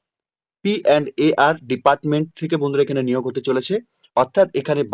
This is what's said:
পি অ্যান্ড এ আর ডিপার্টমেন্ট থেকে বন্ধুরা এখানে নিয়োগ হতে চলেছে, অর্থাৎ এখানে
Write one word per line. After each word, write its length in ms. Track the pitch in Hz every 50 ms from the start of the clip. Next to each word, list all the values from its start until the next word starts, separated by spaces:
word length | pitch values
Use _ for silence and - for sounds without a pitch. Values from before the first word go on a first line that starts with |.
| _ _ _ _ _ _ _ _ _ _ _ _ -
পি 80 | 202 208 - -
অ্যান্ড 200 | - 147 151 147 - - - 147
এ 20 | 160 - - 139
আর 80 | 151 160 160 139 117
ডিপার্টমেন্ট 560 | 131 120 - 143 143 - - 151 147 151 160 165 - -
থেকে 140 | 160 156 170 151
বন্ধুরা 220 | 143 143 139 139 135
এখানে 180 | 135 139 135 127 123
নিয়োগ 160 | 123 127 123 127
হতে 120 | 117 131 120 135
চলেছে, 260 | 127 131 123 - 190 226 240 _ _ _ _ _ -
অর্থাৎ 320 | 202 131 - - 196 190 185 - 139
এখানে 220 | 135 - 147 143 135 104